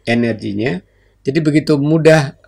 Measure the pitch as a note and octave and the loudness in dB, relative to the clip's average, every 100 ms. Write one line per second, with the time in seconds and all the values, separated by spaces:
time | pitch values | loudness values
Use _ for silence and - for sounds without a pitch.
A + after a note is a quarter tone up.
0 | - A#2+ A#2 G#2+ A2 G2 A#2+ F3+ - _ | -4 -2 -2 -4 -6 -6 -4 -6 -12 _
1 | _ _ - D3 D3+ D3 C#3+ D3+ D3 D#3+ | _ _ -4 -2 0 0 0 -2 0 2
2 | D#3 D#3 C3+ - | 4 4 2 -8